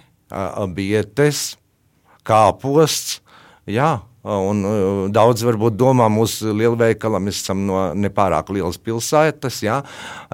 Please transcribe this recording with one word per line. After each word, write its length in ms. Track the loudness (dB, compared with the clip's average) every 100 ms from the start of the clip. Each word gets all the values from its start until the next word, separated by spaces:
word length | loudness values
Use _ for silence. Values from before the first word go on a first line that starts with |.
| _ _ _
eh, 360 | -8 -6 -6 -6
bietes, 920 | -4 -2 0 -2 0 0 0 -8 -12 _ _ _ _ _ _
kāposts, 960 | 2 4 6 2 0 2 4 0 -6 -12 _ -20 -20 _ -6
jā. 340 | 0 0 -2 -6 _
Un, 380 | -4 -2 0 0
eh, 480 | 0 0 0 0 0
daudz 320 | 4 4 4
varbūt 320 | 0 2 0
domā, 320 | 2 2 4 4
mūsu 380 | 4 0 -2 -4
lielveikala, 640 | 0 0 2 2 2 -2 -2
mēs 220 | -4 -6
esam 220 | -6 -4 -2
no 140 | -2 -2 -2
nepārāk 540 | -4 0 0 0 -2
lielas 240 | -4 -4 -6
pilsētas, 840 | -8 -6 0 2 2 0 -8 -6 -4
ja? 140 | -4 -6 -16 -16 -16 -6